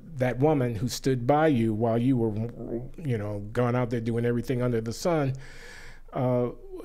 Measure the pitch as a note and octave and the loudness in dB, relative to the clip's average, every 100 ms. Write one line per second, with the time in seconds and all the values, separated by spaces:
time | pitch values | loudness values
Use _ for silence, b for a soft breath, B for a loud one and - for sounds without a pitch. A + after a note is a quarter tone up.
0 | - C3 B2+ B2 D3 D3+ B2 A2+ A#2 - | -12 -2 -2 4 4 4 2 0 -2 0
1 | C3+ B2+ A#2+ D3 D#3+ B2+ A2+ G#2+ A#2 A#2 | 0 2 4 4 6 4 4 2 2 2
2 | A#2+ B2+ A2+ G#2 A#2 - A#2+ A#2 C3 - | 4 4 2 0 -4 -8 -6 -6 -6 -8
3 | D#3+ A#2 G#2 G#2 G#2 A#2+ B2 B2 B2 A#2+ | -4 -2 -2 -6 -4 0 2 2 0 -2
4 | A2+ A#2 A#2+ A#2+ A2+ B2 B2 A#2 A2+ A2 | 0 0 0 0 0 0 0 0 -2 -4
5 | F#3+ E3 C3+ C3 B B B B B B | 0 2 0 -2 B B B B B B
6 | - - B2+ B2 B2 - - E4+ | -10 -2 0 2 0 -4 -12 -14